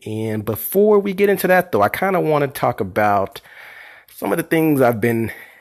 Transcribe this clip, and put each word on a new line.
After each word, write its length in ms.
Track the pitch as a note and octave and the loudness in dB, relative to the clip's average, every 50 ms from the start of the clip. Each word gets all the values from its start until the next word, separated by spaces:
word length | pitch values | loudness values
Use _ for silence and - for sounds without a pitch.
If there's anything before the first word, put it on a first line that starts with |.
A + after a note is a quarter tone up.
| - | -12
And 400 | A2 A2 A2 A2 A2 G#2+ G#2+ G#2 | -8 -6 -6 -4 -4 -4 -6 -4
before 520 | A2 G#2+ - - - - F#3+ G#3 G#3+ G#3 G3+ | -6 -6 -6 -6 -4 2 2 4 6 4 4
we 140 | G3 G3+ F#3+ | 2 0 -2
get 160 | F#3 G3+ G3+ | 0 0 0
into 180 | G3 F#3+ - F3+ | 0 0 0 2
that, 240 | F#3 F3+ F3 - - | 2 2 2 0 0
though, 100 | G#2 G2+ | 2 2
I 80 | G#2+ | 2
kinda 300 | - - F#3 G3 F#3+ F3 | 0 -2 -2 -2 0 0
wanna 280 | D#3+ D#3 D3+ C#3+ C#3+ C3+ | 0 0 0 0 0 -2
talk 320 | - - - B2+ A#2+ - | -4 -2 -2 -2 -2 -2
about 640 | A2+ F#2 F2+ A2 G#2 G#2 G2+ G2+ G2 - - - _ - - - - - - - - - - - _ _ | -6 -4 -2 0 2 2 2 2 0 -2 -6 -14 _ -20 -20 -20 -20 -20 -20 -20 -20 -20 -20 -20 _ _
some 240 | - - - - G3+ | -18 -10 -6 -4 -2
of 60 | E3+ | -4
the 40 | D#3+ | -2
things 380 | - E3 D#3+ D#3+ D#3 D3 C3+ | -2 0 0 2 2 2 4
I've 180 | C3 A#2 A#2+ G#2+ | 2 2 2 2
been, 320 | G#2+ A#2+ A#2 A2+ A2+ G#2+ - - - - - - | 0 0 0 0 -2 -4 -6 -10 -18 -20 -20 -20